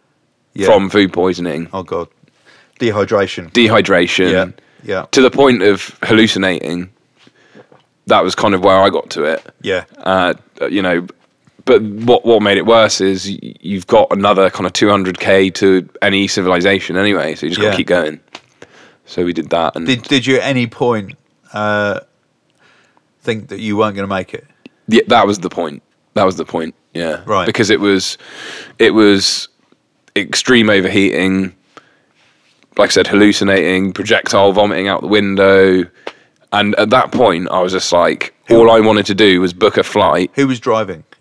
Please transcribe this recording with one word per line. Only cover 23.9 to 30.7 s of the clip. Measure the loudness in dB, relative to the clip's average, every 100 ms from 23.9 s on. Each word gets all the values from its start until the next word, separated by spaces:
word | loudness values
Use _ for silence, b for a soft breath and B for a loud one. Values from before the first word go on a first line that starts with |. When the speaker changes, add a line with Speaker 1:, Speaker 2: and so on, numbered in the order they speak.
Speaker 1:
gonna | -2 -6
make | -6 -6
it? | -12 -16 _ -20 _ -2
Speaker 2:
Yeah, | 0 2
that | 2 2
was | 0
the | -6
point. | -8 -10 -10 _ _ _
That | -2
was | -2 -2
the |
point, | -6 -8 -8 -12 _
yeah. | -10 -8 -8
Speaker 1:
Right. | -4 -4 -2
Speaker 2:
Because | -2 0
it | 0
was, | 2 0 -2 -10 B B B B B B
it | 2
was | 4 4 4 0 -6 -10 _ _ _ _ _ _ -8
extreme | -6 -4 2 2
overheating, | 4